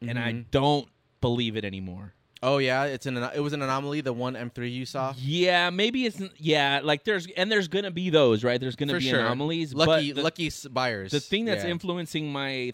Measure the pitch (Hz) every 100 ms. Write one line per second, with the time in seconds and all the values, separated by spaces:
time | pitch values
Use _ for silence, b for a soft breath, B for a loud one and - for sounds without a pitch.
0 | 120 120 117 120 120 135 143 143 123 _
1 | _ _ 123 120 113 110 104 95 92 90
2 | 98 _ _ - 127 139 131 131 143 131
3 | 139 123 123 147 147 147 135 135 143 151
4 | 131 120 123 127 120 123 120 127 127 139
5 | 135 127 135 170 180 175 175 180 214 254
6 | 240 202 190 - 156 151 139 139 147 147
7 | - 196 170 180 190 214 175 190 202 165
8 | 180 156 131 107 120 123 131 120 147 175
9 | 131 131 113 127 151 165 156 131 160 160
10 | 147 143 160 - 156 - 135 127 127 107
11 | 95 143 - 202 233 202 180 175 185 175
12 | 165 160 151 139 135 131 123